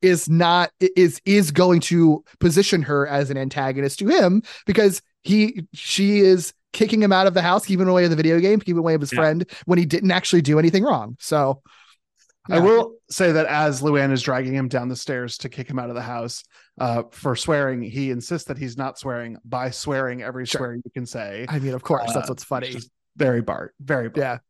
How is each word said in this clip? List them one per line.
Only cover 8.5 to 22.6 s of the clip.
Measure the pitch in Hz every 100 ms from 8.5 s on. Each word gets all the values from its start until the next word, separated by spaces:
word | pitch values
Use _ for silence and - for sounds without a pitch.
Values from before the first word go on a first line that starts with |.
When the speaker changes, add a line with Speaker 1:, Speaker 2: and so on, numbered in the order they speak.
| 214
Speaker 1:
keeping | 190 170
away | 165 160
his | 143
Speaker 2:
Yeah. | 131
Speaker 1:
friend | 156 160 175 - -
when | 175
he | 170
didn't | 165 190
actually | 180 - 175
do | 139 151
anything | 165 190
wrong. | 240 143 107 123
So, | - 151 135 139 _ _ _ _ _ _ _ _ -
Speaker 2:
I | 165
Speaker 1:
yeah. |
Speaker 2:
will | 180 226 226 - _
say | - 185
that | 156 156
as | 151 151 135
Luann | 147 143 139
is | 135
dragging | - 127 131
him | 135 131
down | 127 123
the | 127
stairs | - 131 123 -
to | 139
kick | - 131
him | 135
out | 120
of | 120
the |
house, | 113 123 117 - - _ _ _
uh, | 127 117 117
for | - 143 120
swearing, | - 151 135 127
he | 117 127 139
insists | 123 117 170 -
that | 143
he's | 135 117
not | 131 -
swearing | 139 120 117 113 -
by | 123 131
swearing | 120 - 135 131 123
every | 117 127 123
Speaker 1:
Sure. | 139
Speaker 2:
swear | 127 120
you | 120
can | - 123
say. | 123 104 101 127
Speaker 1:
I | 151
mean, | 135
of | 127
course, | - 143 117
that's | 117 139
Speaker 2:
Uh, |
Speaker 1:
what's | 127
funny. | - 131